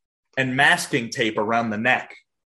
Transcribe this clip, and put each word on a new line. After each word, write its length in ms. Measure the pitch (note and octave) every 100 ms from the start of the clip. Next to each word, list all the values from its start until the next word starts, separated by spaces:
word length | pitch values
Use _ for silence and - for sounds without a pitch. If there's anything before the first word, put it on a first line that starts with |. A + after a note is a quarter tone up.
| _ _ _ -
and 180 | C3 C3
masking 540 | D3 F3 - C3+ A2+
tape 300 | - A2+ A2
around 320 | G#2 A#2 A#2
the 60 | G#2
neck. 360 | B2 A2+ - - _ _